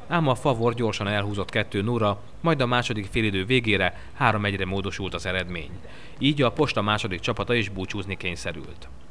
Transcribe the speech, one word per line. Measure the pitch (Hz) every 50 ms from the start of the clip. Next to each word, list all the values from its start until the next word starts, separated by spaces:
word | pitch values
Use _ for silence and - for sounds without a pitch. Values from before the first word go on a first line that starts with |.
| - -
ám | 156 175 160 139
a | 127
Favor | 123 - 151 131 110 113 120 117
gyorsan | 117 117 110 104 - 104 98
elhúzott | 104 104 101 101 104 101 95 -
kettő | - 113 104 - - 104
nulla, | 98 113 123 117 110 104 101 101 - - - -
majd | - 170 165 143
a | 131
második | 120 123 123 120 - 120 107 101 98
félidő | - 120 113 107 98 95 95
végére | 101 131 127 117 110 104 95 92 90 - - - - -
három | - 143 120 107 107 104
egyre | 101 98 95 95
módosult | 90 95 98 95 98 87 - 101 92 87
az | 87 87
eredmény. | 95 92 92 90 87 90 85 - - - 87 - - - - - - - -
Így | 156 165 156 143
a | 139 117
Posta | - - 151 127 - -
második | 101 104 107 107 - 110 90 85
csapata | - - 117 107 101 95 120
is | 120 107 95
búcsúzni | 101 95 92 90 - 104 95 95 95 85
kényszerült. | - 95 87 - - 92 82 76 67 - 87 - - - - - - -